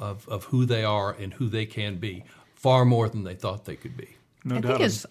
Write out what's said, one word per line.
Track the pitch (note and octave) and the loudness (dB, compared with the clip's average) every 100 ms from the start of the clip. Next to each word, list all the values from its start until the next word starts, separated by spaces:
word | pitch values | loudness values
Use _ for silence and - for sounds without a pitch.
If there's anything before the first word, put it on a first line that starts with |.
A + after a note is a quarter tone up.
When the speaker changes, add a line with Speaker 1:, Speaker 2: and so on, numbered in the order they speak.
Speaker 1:
of, | G#2 G2+ - | -10 -10 -8
of | G2+ | -10
who | - B2+ | 0 2
they | B2 A2+ | 4 2
are | A2 G#2 G2+ | 2 0 0
and | G2+ G2 | -4 -10
who | - A2+ | -4 -4
they | A2 A2 | -2 -4
can | - G#2 F#2 | -4 -6 -6
be, | G#2+ F#2 - - _ _ | -8 -10 -16 -20 _ _
far | C3 C3 | 4 6
more | B2 A#2 A2 | 6 6 2
than | A2 | -2
they | F#2 F#2 | -8 -6
thought | G2+ G#2 - | -6 -6 -10
they | - | -12
could | E2+ B2 | -12 -14
be. | - - _ _ | -16 -20 _ _
Speaker 2:
No | B2+ B2 | -6 -2
Speaker 3:
I | |
Speaker 2:
doubt. | A#2+ C3 | 0 2
Speaker 3:
think | |
it's, | A3 A2+ - | 2 0 -4